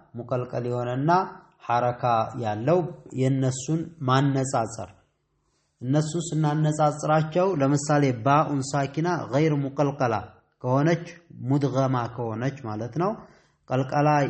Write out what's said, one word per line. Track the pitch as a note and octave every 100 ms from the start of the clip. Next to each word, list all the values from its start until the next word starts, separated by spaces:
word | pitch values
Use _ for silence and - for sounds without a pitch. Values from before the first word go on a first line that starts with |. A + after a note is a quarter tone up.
| _ A#2
ሙቀልቀል | A#2+ B2+ B2 B2 A#2+
የሆነና | B2 B2 B2 D3 F3 F#3+ - - _
ሐረካ | - A#2+ B2 A#2+ B2+ A2+ A2+ C3
ያለው | A2+ G#2+ B2 F3+ E3+ - -
የነሱን | C3 C3 C3+ C3 C3 - D#3+ E3 -
ማነጻጸር። | B2+ C3 C#3+ C3+ C3 B2+ A2+ - F#2+ - _ _ _ _ _ _ _ -
እነሱን | B2 D3 D#3 F3
ስናነጻጽራቸው | E3+ D3+ D3+ D3+ D3+ D#3 D3+ D3 D3 D#3 D#3 F3 F#3 F3
ለምሳሌ | C3+ C#3+ D3 D3 C#3 A#2
ባኡን | A#2 C#3+ D#3 C#3+
ሳኪና | C3 D3 C#3 D#3 E3+ F3 G#2+
ገይር | C3 D#3 D3
ሙቀልቀላ | C#3 C#3 C#3+ C3+ B2+ G#2+ - - _ _
ከሆነች | B2+ C3 D#3 E3+ - - - -
ሙድገማ | A#2 C#3+ C#3 B2+ C3+ C3 A#2
ከሆነች | A2+ A#2 A2 C3 -
ማለት | A2+ G#2+ A#2 D3+
ነው። | F#3 A3 - - _ _ -
ቀልቀላ | C3 C3+ D3 D3 D3